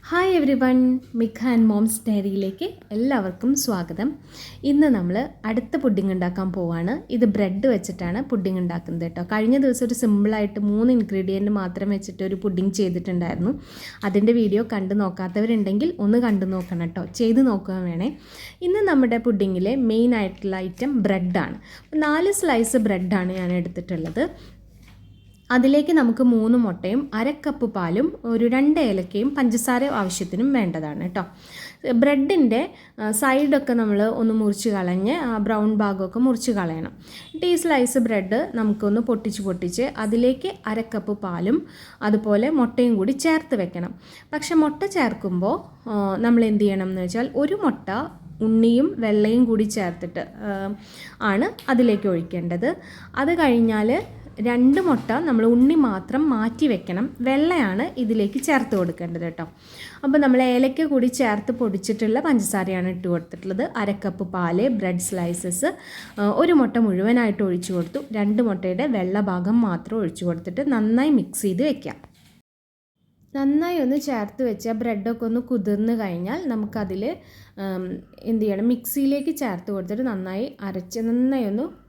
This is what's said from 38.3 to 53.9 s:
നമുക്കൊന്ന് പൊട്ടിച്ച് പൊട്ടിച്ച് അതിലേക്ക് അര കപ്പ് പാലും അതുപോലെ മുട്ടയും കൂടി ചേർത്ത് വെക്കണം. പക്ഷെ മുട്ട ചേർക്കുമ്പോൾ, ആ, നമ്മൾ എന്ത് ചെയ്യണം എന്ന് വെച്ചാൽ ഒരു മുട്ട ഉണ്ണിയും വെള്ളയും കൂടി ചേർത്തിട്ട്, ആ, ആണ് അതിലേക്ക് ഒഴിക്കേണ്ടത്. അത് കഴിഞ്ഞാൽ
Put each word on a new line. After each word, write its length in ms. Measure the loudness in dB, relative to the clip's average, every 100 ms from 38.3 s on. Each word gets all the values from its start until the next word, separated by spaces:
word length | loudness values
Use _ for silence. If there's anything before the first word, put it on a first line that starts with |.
| -2 -2 -2
നമുക്കൊന്ന് 420 | 0 0 0 0 0
പൊട്ടിച്ച് 340 | -2 -2 -6 -6
പൊട്ടിച്ച് 360 | -4 -4 -2 -4 -2
അതിലേക്ക് 480 | -2 2 2 0 -6 -8 -6
അര 100 | -6 -4
കപ്പ് 220 | -6 -6 -6
പാലും 340 | -6 -4 0 -2 -4 -20 -20 -6 0
അതുപോലെ 420 | 0 2 2 2 2
മുട്ടയും 340 | 0 2 2 2
കൂടി 140 | 0 0 0
ചേർത്ത് 320 | 0 0 -4
വെക്കണം. 300 | -4 -6 -10 -10 -20 -20 -10
പക്ഷെ 240 | -8 2 2
മുട്ട 200 | 2 0 -4 0
ചേർക്കുമ്പോൾ, 600 | 0 -2 -4 0 0 -2 -6 -16 -6
ആ, 40 | -2 -2 0
നമ്മൾ 200 | 4 4 4
എന്ത് 140 | 2
ചെയ്യണം 240 | 2 0 -4
എന്ന് 120 | -4 -4
വെച്ചാൽ 220 | -4 -4 -2
ഒരു 160 | -2 0
മുട്ട 240 | 0 -2 -6 -6 -6 -12 -20 -4 0
ഉണ്ണിയും 420 | 4 6 4 2 0
വെള്ളയും 400 | 0 2 4 4 2
കൂടി 180 | 2 0 -2
ചേർത്തിട്ട്, 480 | -4 -6 -10 -10 -10 -10 -8
ആ, 20 | -6 -6 -8 -14 -20 -20 -4 0
ആണ് 140 | 2 0 -4 0
അതിലേക്ക് 360 | 4 4 4 0
ഒഴിക്കേണ്ടത്. 540 | -2 -4 -6 -4 -2 -2 -4 -12 -20 -10 -2
അത് 120 | 0 2
കഴിഞ്ഞാൽ 480 | 4 4 4 2 0